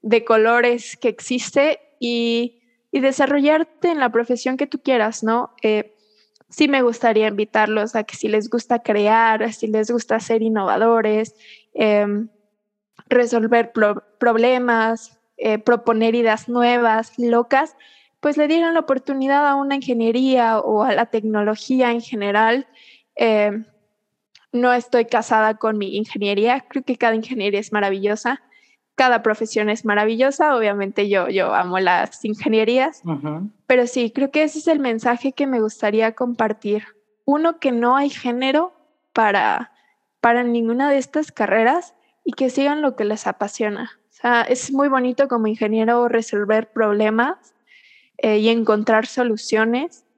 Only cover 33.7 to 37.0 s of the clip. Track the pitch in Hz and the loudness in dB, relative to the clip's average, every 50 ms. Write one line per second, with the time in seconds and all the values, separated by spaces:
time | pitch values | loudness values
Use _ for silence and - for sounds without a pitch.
33.7 | 254 254 240 240 - 262 240 220 226 262 277 277 - 302 311 294 - 311 - 339 | 2 2 2 0 -2 -4 -4 -2 -2 -2 -4 0 0 0 0 0 -2 -4 -2 0
34.7 | 320 294 277 247 226 226 - 247 240 240 - 277 262 - 285 269 262 233 220 214 | 0 0 0 -2 -4 -2 0 -2 -2 0 -4 -6 -4 -2 -4 -2 0 -2 -2 -2
35.7 | - - - 208 208 220 226 226 226 - 254 247 240 - 226 214 214 _ - 202 | -4 -4 -4 -2 0 0 0 0 -2 -4 -6 -6 -2 -2 -2 -2 -2 _ -4 -4
36.7 | 208 214 - - _ _ | -2 -2 -4 -10 _ _